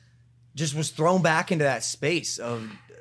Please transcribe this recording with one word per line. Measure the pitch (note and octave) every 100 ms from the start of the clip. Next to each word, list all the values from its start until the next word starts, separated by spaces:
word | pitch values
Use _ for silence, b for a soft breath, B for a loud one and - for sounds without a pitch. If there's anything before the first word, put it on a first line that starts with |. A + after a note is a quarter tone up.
| b b b _ _
just | - D#3
was | D3+ D3+
thrown | - D#3+ F#3
back | E3 D#3+ F3+
into | E3+
that | C#3+ A#2+
space | - - C#3+ E3+ - -
of | A#2 A#2 A2 G#2 - -